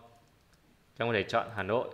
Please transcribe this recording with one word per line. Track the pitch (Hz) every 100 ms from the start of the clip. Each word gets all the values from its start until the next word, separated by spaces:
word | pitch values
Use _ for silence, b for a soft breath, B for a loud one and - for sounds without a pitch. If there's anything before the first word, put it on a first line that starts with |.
| - - _ _ _ _ _ _ _ -
Các | 117
em |
có |
thể | 110
chọn | 95 117 - 107
Hà |
Nội. | 95 117 -